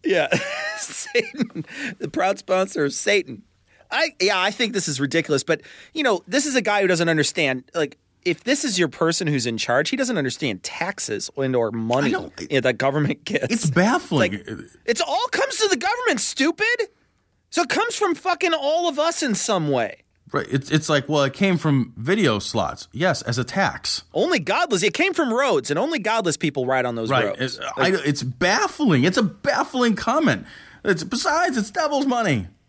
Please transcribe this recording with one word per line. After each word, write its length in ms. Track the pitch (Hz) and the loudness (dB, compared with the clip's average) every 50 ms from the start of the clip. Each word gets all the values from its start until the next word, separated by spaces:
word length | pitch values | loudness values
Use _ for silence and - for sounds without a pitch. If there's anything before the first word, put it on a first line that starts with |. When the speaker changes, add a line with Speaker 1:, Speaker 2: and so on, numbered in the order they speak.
| - | 0
Speaker 1:
Yeah. 240 | 320 190 170 147 - - - 571 571 605 | 2 2 2 2 2 0 -2 -2 -4 -6
<laughs> 220 | 622 622 622 640 659 | -6 -6 -6 -6 -6
Satan. 840 | - - - - - 855 831 480 427 784 - 302 247 - - - 156 - - 269 285 240 190 _ | -4 -2 -2 -2 -4 -2 -2 -4 -4 -4 -4 -6 -6 -6 -4 -12 -12 -12 -12 -10 -10 -10 -8 _
The 100 | 233 151 | -10 -6
proud 300 | - 320 180 190 202 196 | -2 0 0 0 0 -2
sponsor 460 | - - 185 185 190 190 - - 147 | -2 0 0 0 0 -2 -2 -2 -2
of 80 | 143 | -2
Satan. 500 | 139 - - 208 202 202 - 135 123 101 - _ _ _ _ _ _ _ _ _ | -2 -2 0 2 2 2 0 -2 -12 -16 -16 _ _ _ _ _ _ _ _ _
I, 180 | - 262 320 320 - _ | -2 -2 -2 -2 0 _
yeah, 200 | 180 202 202 185 | 0 2 2 2
I 100 | 180 208 | 0 0
think 220 | 214 - 247 208 | 0 0 -2 0
this 160 | - 196 165 - | 0 -2 -2 -2
is 120 | 143 127 | -2 -2
ridiculous, 440 | 143 135 - 165 156 - 151 135 - | -2 0 0 0 0 2 0 0 2
but, 160 | - 160 - - - - - - - | 0 -2 -2 -2 -18 -20 -20 -20 -10
you 100 | _ 320 | _ -2
know, 200 | 294 254 208 170 - | 2 2 2 0 -2
this 200 | - 190 285 277 | -2 0 0 0
is 100 | 302 262 | 2 0
a 40 | 262 | 0
guy 180 | 190 220 208 208 | 2 2 2 2
who 60 | 196 180 | 4 2
doesn't 200 | 185 160 170 165 | 2 2 2 2
understand, 560 | 165 156 143 - - - 156 135 131 127 123 - - | 2 2 2 0 2 0 0 0 0 -2 -6 -6 -2
like, 220 | 165 156 - - _ _ _ _ _ _ | -2 -2 -2 -4 _ _ _ _ _ _
if 180 | 175 165 - | -2 -2 -2
this 220 | - 226 277 269 - | 0 -2 0 0 0
is 140 | 277 190 180 | -2 0 0
your 100 | 175 143 | 0 0
person 380 | - - 165 165 165 - 185 151 | 0 0 0 0 0 0 0 0
who's 180 | 147 131 117 | 0 0 0
in 120 | 120 113 110 | -2 -4 -4
charge, 320 | - - 120 131 160 - | -2 0 2 2 2 0
he 60 | - | 0
doesn't 200 | 262 269 240 247 170 | -2 -2 0 0 -2
understand 440 | 139 127 - - 160 131 101 90 | -2 -2 -4 -4 -4 -4 -4 -4
taxes 680 | - - - - 160 185 202 - - - 110 - - - _ | -8 -12 -6 -4 -4 -4 -4 -6 -4 -4 -4 -6 -6 -8 _
and 180 | - 135 131 127 | -4 -2 0 2
or 160 | 123 117 107 | 0 0 0
money 380 | 113 117 113 113 120 135 143 240 | -2 -4 -2 0 2 2 2 2
Speaker 2:
I 100 | 311 381 | 0 -2
know. 140 | - - - - - - - 135 | -4 -8 -12 -14 -10 0 0 2
Speaker 1:
that 180 | 120 127 120 - | 2 2 0 2
government 460 | 135 139 139 151 147 139 156 - _ | 0 0 2 2 0 0 -2 -4 _
gets. 280 | - - - - - | -4 -2 -2 0 0
Speaker 2:
It's 180 | 233 220 - 156 | 0 2 2 2
baffling. 640 | 131 175 180 220 262 359 - - 180 139 110 107 98 | 4 4 4 4 2 0 0 0 0 2 2 0 0
Speaker 1:
It's 140 | 101 - - | -6 -8 -10
like, 100 | 110 - - - - - _ | -10 -12 -12 -16 -20 -10 _
it's 140 | - 233 - | -2 -2 -2
all 240 | 339 - 285 381 480 508 | 0 -2 -2 -2 -2 -2
comes 280 | - - 539 539 523 - | 0 0 -2 0 0 0
to 100 | 440 403 | 2 2
the 80 | 381 | 2
government, 440 | 247 339 381 453 480 494 466 302 226 | 2 2 -2 -2 0 0 0 0 2
stupid. 680 | - - - - 269 320 339 - 415 453 480 480 440 - _ _ _ _ _ _ _ _ _ _ _ _ | 0 -2 0 0 0 0 2 0 0 0 2 0 -2 -6 _ _ _ _ _ _ _ _ _ _ _ _
So 120 | - 330 | -2 -2
it 60 | 339 247 | 0 0
comes 260 | - 277 453 466 - | 0 0 0 0 0
from 200 | - 415 381 330 | 0 0 0 0
fucking 400 | - - 381 349 349 381 349 330 | 0 0 -2 0 2 2 0 0
all 340 | 311 277 285 311 339 349 349 | 0 0 0 0 2 0 0
of 100 | 285 294 | 0 2
us 240 | 302 330 339 - | 0 0 0 0
in 120 | 311 262 208 | -2 0 0
some 340 | 180 - - 208 185 156 147 | 0 0 0 0 0 2 2
way. 300 | 139 123 113 98 - _ _ _ _ _ _ - | 2 0 0 -2 -6 _ _ _ _ _ _ -6
Speaker 2:
Right. 140 | - 143 - - | -4 -4 -4 -2
It's, 200 | - 139 127 - | -4 -4 -2 0
it's 160 | 151 156 156 - | 0 0 2 2
like, 200 | 156 139 131 - | 0 0 2 2
well, 140 | 151 147 | 0 2
it 120 | 139 135 - | 2 0 0
came 240 | - 202 196 180 151 | 0 2 2 2 2
from 340 | - 156 143 135 117 - - | 2 2 2 2 2 -2 -6
video 420 | - 117 143 190 226 196 135 107 101 | -8 -2 0 0 2 2 2 2 0
slots. 480 | - - - 117 90 73 - - - _ | -2 -2 -2 -2 -2 -2 -4 -10 -16 _
Yes, 280 | - 123 170 185 160 - | -6 0 0 0 0 0
as 160 | - - 117 123 | -2 -4 -2 -2
a 60 | 123 | -4
tax. 580 | - - 190 196 143 - - - - - - - _ - | -2 -2 0 0 0 -2 -4 -6 -6 -6 -6 -8 _ -2
Speaker 1:
Only 260 | 160 220 349 349 240 | 0 2 2 2 0
godless. 420 | 147 123 202 285 349 339 - 175 | 0 0 0 0 2 2 0 2
It 120 | 180 202 160 | 2 0 0
came 180 | - 349 392 | 2 0 0
from 200 | 339 - 320 247 | 2 0 0 2
roads, 380 | 226 247 277 269 196 143 123 - | 2 2 2 2 2 0 0 0
and 80 | - 160 | -2 0
only 220 | 233 320 330 277 | 0 0 -2 -2
godless 360 | 190 214 220 226 202 175 147 | -2 0 0 0 0 0 -2
people 300 | - - 156 - 135 127 | 0 -2 -2 -2 -2 -2
ride 200 | 123 131 131 123 | 0 2 2 0
on 100 | 123 120 | 0 -2
those 140 | 117 113 110 | -4 -2 0
Speaker 2:
Right. 160 | 135 127 107 | 2 2 2
Speaker 1:
roads. 140 | 101 98 - | 0 -2 -4
Speaker 2:
It's, 180 | 127 127 - - 127 135 - | -4 -6 -6 -8 -10 -10 -2
Speaker 1:
Like 180 | - 135 180 190 | 0 2 2 2
Speaker 2:
I, 40 | 175 139 | 2 0
it's 180 | 147 143 - 143 | 0 -2 -2 -4
baffling. 800 | 131 123 - 175 180 202 320 415 381 - - 302 240 160 127 127 | -6 -4 0 0 2 2 2 2 0 0 0 2 4 4 6 4
It's 140 | 180 185 262 | 4 4 2
a 40 | |
baffling 720 | 233 175 - - - 277 269 - - - - 254 247 233 208 | 0 0 -2 -2 -2 -2 0 0 -2 -2 0 2 2 2 2
comment. 520 | - - 226 247 311 320 233 120 90 - - - - - - - - | 0 0 0 2 2 4 2 2 0 -4 -14 -20 -20 -20 -20 -20 -6
It's, 220 | - 202 190 156 160 | 0 0 0 0 0
besides, 520 | - - 233 - 349 294 330 359 349 262 | -4 -4 -2 0 0 2 2 0 0 0
it's 140 | 240 202 - | -2 -4 -2
devil's 360 | - 349 320 294 294 269 277 | -2 -2 -2 0 0 0 0
money. 420 | 269 254 240 226 185 139 110 90 87 _ _ _ | 0 0 0 2 0 0 0 -2 -6 _ _ _